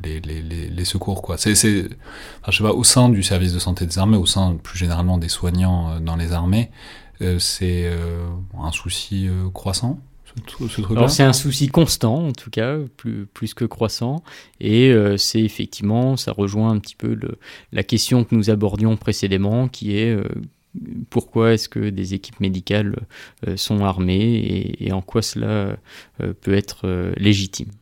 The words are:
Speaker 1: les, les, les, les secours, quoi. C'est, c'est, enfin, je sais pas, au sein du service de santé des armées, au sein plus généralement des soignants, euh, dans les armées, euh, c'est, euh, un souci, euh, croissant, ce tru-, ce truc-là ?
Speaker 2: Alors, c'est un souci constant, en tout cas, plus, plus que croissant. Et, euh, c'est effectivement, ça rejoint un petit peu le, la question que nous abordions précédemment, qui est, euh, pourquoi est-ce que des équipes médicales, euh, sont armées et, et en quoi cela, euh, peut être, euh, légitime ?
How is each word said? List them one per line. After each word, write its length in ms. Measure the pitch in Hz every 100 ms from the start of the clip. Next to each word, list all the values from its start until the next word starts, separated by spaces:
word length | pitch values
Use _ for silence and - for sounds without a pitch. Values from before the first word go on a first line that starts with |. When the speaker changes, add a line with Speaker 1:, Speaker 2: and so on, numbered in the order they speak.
Speaker 1:
les, 160 | 78 78
les, 220 | 78 80
les, 260 | 80 82 78
les 160 | 85
secours, 380 | 87 92 - 92
quoi. 160 | - 82
C'est, 160 | 107
c'est, 320 | 101 110 101 92 - - - - -
enfin, 80 | -
je 80 | -
sais 60 |
pas, 100 | 110
au 100 | -
sein 240 | 113 131 123
du 140 | 101
service 320 | 90 92 90
de 60 | 90
santé 260 | - 85 85
des 120 | 90
armées, 200 | 101 107
au 80 | 90
sein 320 | 101 92 82
plus 140 | - 90
généralement 400 | 87 82 90 90
des 120 | 82
soignants, 640 | - 87 90 92 87 82
euh, 100 | 82
dans 160 | 82 82
les 160 | 85
armées, 380 | 85 87 107 117 - - - - -
euh, 200 | 90 87
c'est, 420 | - - 92 87 87
euh, 420 | 85 85 85 87 87 92 127
un 80 | 78
souci, 560 | - 87 - - 98 95
euh, 240 | 92 92
croissant, 460 | 92 98 - 120 160 - -
ce 160 | - 117
tru-, 280 | - - 117
ce 120 | -
truc-là ? 180 | 98 117
Speaker 2:
Alors, 100 | 131
c'est 140 | -
un 80 | 135
souci 340 | 131 143 - 135
constant, 600 | 170 156 - 113 139 160
en 40 |
tout 180 | 117 117
cas, 260 | 110 120 151 135 -
plus, 300 | 117 110 98
plus 280 | - 110
que 100 | -
croissant. 580 | 117 - 110 - 120 156 - - - -
Et, 320 | 107 113 131
euh, 240 | 113 101 101
c'est 240 | - 113
effectivement, 760 | 107 - 95 - 104 117 131 131
ça 140 | -
rejoint 400 | 104 98 104 113
un 80 | 107
petit 160 | -
peu 200 | - 113
le, 240 | 110 - - - - -
la 100 | 110
question 400 | - 110 - 127
que 140 | 110 113
nous 140 | 104
abordions 460 | 104 101 101 110 107
précédemment, 720 | - - 98 95 101 117 127
qui 320 | - 107 101
est, 160 | 113
euh, 140 | 104 - - - _ _ - - - -
pourquoi 440 | 120 - 113 113
est-ce 140 | 110 -
que 220 | 113 104
des 240 | 95 92
équipes 240 | 98 - -
médicales, 560 | 98 92 - 104 104 107 110 - - - 92
euh, 80 | 95
sont 240 | - 104
armées 560 | 101 90 90 92 117 113
et, 500 | 107 95 92 - 101
et 60 |
en 100 | 95
quoi 200 | - 117
cela, 540 | - 110 107 107 101 104 - - - -
euh, 120 | 98 98
peut 140 | 95
être, 320 | 98 - - 92
euh, 260 | 90 90 87
légitime ? 540 | 101 98 95 - - -